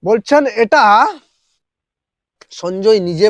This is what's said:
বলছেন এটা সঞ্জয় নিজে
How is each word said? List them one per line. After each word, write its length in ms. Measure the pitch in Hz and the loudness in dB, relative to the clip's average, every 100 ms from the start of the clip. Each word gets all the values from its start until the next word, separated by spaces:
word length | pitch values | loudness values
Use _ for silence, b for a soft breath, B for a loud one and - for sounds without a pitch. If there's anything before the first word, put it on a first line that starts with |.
বলছেন 400 | 165 226 - 285 277 214 | -2 -4 0 0 0 -2
এটা 200 | 226 302 220 208 294 339 _ _ _ _ _ _ _ _ _ _ _ _ _ | 0 2 4 2 2 -4 _ _ _ _ _ _ _ _ _ _ _ _ _
সঞ্জয় 480 | - 175 185 196 220 175 | -12 -10 -4 0 0 0
নিজে 180 | 170 208 | -2 -2